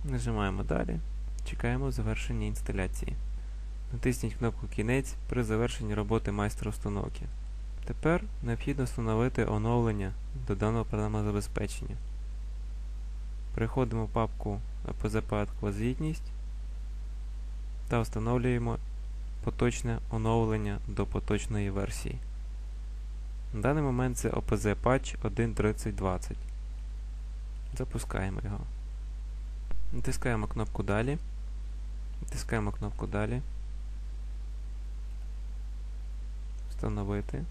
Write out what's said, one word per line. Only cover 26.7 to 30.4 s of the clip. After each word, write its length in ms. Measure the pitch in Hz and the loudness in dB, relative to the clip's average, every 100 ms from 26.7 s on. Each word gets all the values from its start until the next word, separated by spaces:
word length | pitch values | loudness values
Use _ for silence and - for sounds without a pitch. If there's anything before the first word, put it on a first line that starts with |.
| - - - - - - - - - - - | -6 -6 -6 -6 -6 -6 -6 -6 -6 -4 -2
Запускаємо 640 | 131 - - 110 95 98 | -2 -2 0 0 0 0
його. 160 | 98 101 - - - - - - - - - - - - - | -2 -2 -4 -6 -6 -6 -6 -4 -4 -4 -4 -4 4 6 6
Натискаємо 540 | 123 123 127 131 113 | 6 4 2 2 2